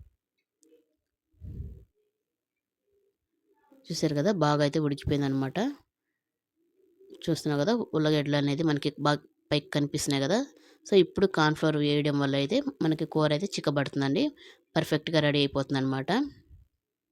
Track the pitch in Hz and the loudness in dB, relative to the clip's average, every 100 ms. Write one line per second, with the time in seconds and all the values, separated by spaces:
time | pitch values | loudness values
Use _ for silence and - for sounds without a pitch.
0 | - _ _ _ _ _ _ _ _ _ | -20 _ _ _ _ _ _ _ _ _
1 | _ _ _ _ - - - - - _ | _ _ _ _ -14 -12 -14 -18 -20 _
2 | _ _ _ _ _ _ _ _ 403 403 | _ _ _ _ _ _ _ _ _ _
3 | 403 _ _ _ _ _ _ _ - 165 | _ _ _ _ _ _ _ _ -10 -4
4 | 160 147 170 196 147 147 147 160 151 139 | -2 0 0 2 2 2 0 0 -2 -4
5 | - 143 139 135 135 165 254 285 _ _ | -2 -2 0 -2 -4 -4 -4 -6 _ _
6 | _ _ _ _ _ _ _ _ _ _ | _ _ _ _ _ _ _ _ _ _
7 | - - - 156 156 143 143 233 - 156 | -20 -6 -2 -2 0 0 2 0 0 0
8 | 151 151 143 147 143 143 160 147 151 - | 2 2 2 0 0 0 0 0 -4 0
9 | 147 147 - _ _ 147 - 151 143 151 | 0 0 -4 _ _ -4 -2 -2 -2 -2
10 | - 139 139 214 285 - - _ - 202 | -2 0 0 0 -2 -12 -20 _ 2 4
11 | 170 - 190 170 151 151 160 151 147 147 | 4 2 0 4 2 2 0 2 2 2
12 | 147 143 139 139 139 247 277 - 165 156 | 2 0 0 0 0 -2 -2 -2 -2 -2
13 | 160 156 151 151 196 - 160 143 135 143 | -2 0 2 0 -2 -4 -2 0 -2 -2
14 | 139 156 294 - - - _ 165 156 151 | 0 0 -2 -4 -18 -20 _ -4 0 -2
15 | - 160 147 143 143 143 135 135 135 135 | 0 0 2 2 0 -2 -2 -2 -2 -2
16 | 135 220 285 - _ - _ _ _ _ | -2 -2 -2 -10 _ -20 _ _ _ _
17 | _ | _